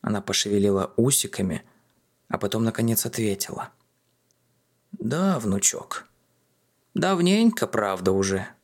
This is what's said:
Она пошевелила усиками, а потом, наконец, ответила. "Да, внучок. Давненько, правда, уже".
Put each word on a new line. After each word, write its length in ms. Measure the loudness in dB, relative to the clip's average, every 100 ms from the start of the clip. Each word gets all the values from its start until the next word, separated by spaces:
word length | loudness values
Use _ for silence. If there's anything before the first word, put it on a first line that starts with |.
Она 200 | -2 -4
пошевелила 720 | -2 -2 0 2 4 2 0 2
усиками, 680 | 2 2 -2 -4 -4 -4 -10 _ _ _ _ _ _
а 80 | -4
потом, 260 | -2 0
наконец, 420 | 0 0 0 0 -2
ответила. 680 | -2 -2 -2 -6 -8 -12 _ _ _ _ _ _ _ _ _ _ _ _
"Да, 480 | -8 -4 0 2 0
внучок. 680 | 0 0 0 -2 -10 -12 -12 _ _ _ _ _ _ _ _
Давненько, 720 | -2 0 4 4 6 4 2 -2
правда, 440 | 0 0 0 0
уже". 360 | 2 2 0 -4 -14